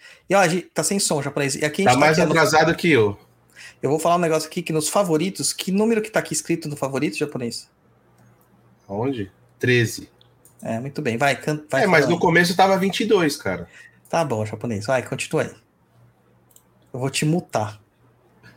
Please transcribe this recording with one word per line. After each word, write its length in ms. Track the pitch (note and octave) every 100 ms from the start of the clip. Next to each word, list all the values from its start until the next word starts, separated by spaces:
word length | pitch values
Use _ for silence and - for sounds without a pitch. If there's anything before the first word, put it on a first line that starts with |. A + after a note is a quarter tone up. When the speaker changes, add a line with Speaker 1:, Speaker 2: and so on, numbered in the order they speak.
| - - -
Speaker 1:
E, 40 | G3
ó, 40 |
a 80 | F3+
gente 200 | F3+ -
tá 160 | -
sem 140 | D#3 G3
som, 240 | - D#3
japonês. 340 | C3+ D3 C#3+ -
E 100 | D3+
aqui 160 | D3+
a 20 |
gente 20 | G3
Speaker 2:
Tá 60 |
Speaker 1:
tá 80 | B2+
Speaker 2:
mais 180 | D3+ D#3+
Speaker 1:
aqui 80 | E3
no 60 |
Speaker 2:
atrasado 420 | E3 D3+ D#3 E3
que 160 | E3 F3
eu. 300 | C3+ G#2 G2 _ _ _ - - -
Speaker 1:
Eu 80 | C3
vou 100 | D#3
falar 160 | E3+ F3
um 40 |
negócio 280 | E3 D#3 D#3
aqui 140 | F#3
que 100 | F3
nos 160 | D#3 D3+
favoritos, 640 | G3+ F#3 D#3 F#3 - C#3+
que 200 | - -
número 300 | F#3+ A3 A3
que 80 | G#3+
tá 100 | E3
aqui 140 | -
escrito 360 | D#3 - E3+ D3+
no 80 | C#3+
favorito, 400 | C3+ C3 D3+ -
japonês? 520 | D3 A#2+ A#2 - - _ _ _ _ _ _ _ _ _ _ _ -
Speaker 2:
Aonde? 420 | G2 C3 B2 F#2+ _ _ _
Treze. 500 | B2 B2 G#2+ - - _ _ _ _ _
Speaker 1:
É, 180 | A#2 A2+
muito 220 | C3+ -
bem. 160 | A#2+ A#2
Vai, 180 | C#3 B2
can-, 280 | - D3+ -
vai 140 | C3+
Speaker 2:
É, 40 | G3+
mas 180 | E3 D3
Speaker 1:
falando. 100 | F3
Speaker 2:
no 60 |
começo 340 | F3+ E3+ F3 F#3
tava 220 | F#3+ F#3+
vinte 240 | G3 -
e 40 | D4+
dois, 300 | - D3 -
cara. 320 | G2 F2 E2+ - - _ _
Speaker 1:
Tá 160 | E3+
bom, 220 | D3+ A2 G#2+
japonês. 400 | A2 B2 G2+ G#2
Vai, 200 | C3 A2+
continua 380 | - - D#3
aí. 80 | - - _ _ _ _ _ _ _ _ _ _ _ _ _
Eu 60 | B2
vou 100 | C3+
te 160 | - D#3
mutar. 560 | F3 - A#2 G#2 G#2 _ _ _ _ _ _ -